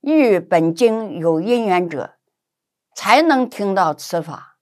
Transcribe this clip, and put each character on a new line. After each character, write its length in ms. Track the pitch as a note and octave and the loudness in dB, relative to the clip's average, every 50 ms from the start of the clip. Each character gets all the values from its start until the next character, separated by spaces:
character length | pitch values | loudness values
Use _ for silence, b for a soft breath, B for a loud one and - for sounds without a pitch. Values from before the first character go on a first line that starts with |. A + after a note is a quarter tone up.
欲 400 | - C4+ D#4 D#4 C#4 A#3 G3+ F3 | -2 0 2 4 4 4 2 0
本 340 | E3+ - F#3 E3 D#3+ E3 E3 | 0 0 0 2 2 2 0
经 440 | E3+ B3 A3+ A3 A3+ A3 G3+ - F3 | 2 2 2 2 0 -6 -8 -8 -4
有 220 | D#3+ E3+ D#3+ D#3+ | -2 -2 0 0
因 260 | E3 G#3+ A#3+ A#3+ A3+ | 0 0 0 0 0
缘 220 | G#3 F3+ F3+ F3+ E3+ | 0 0 0 -2 -4
者， 280 | D#3 C3+ - - _ _ _ _ _ _ _ _ _ _ _ _ _ _ _ _ _ | -6 -10 -10 -10 _ _ _ _ _ _ _ _ _ _ _ _ _ _ _ _ _
才 280 | - - - A3+ C#4 | -10 0 2 4 4
能 260 | D#4+ E4 C#4+ C4 B3+ B3 | 4 4 2 2 0 -2
听 260 | - - G#3 G3 G3 | -4 -6 -4 -2 0
到 200 | F#3+ F3+ D#3+ D3+ | 0 0 0 -2
此 260 | - - - - E3+ | -6 -10 -6 -6 -6
法。 380 | D#3+ D#3+ C#3+ - - _ _ _ | -6 -6 -14 -16 -16 _ _ _